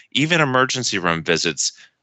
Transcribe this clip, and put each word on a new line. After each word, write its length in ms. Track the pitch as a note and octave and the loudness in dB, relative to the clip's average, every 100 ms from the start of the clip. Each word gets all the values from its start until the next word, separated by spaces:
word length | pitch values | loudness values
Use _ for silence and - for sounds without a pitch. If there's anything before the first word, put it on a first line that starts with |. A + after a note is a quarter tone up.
| - | -8
even 300 | A#2+ D#3 E3+ | -2 0 2
emergency 560 | D3 B2+ B2 C3 A#2 G2+ | 2 2 0 0 -4 -2
room 240 | E2+ E2 | 0 0
visits, 500 | D#2+ E2 E2+ D#2 - - - _ | 0 0 0 -2 -6 -8 -18 _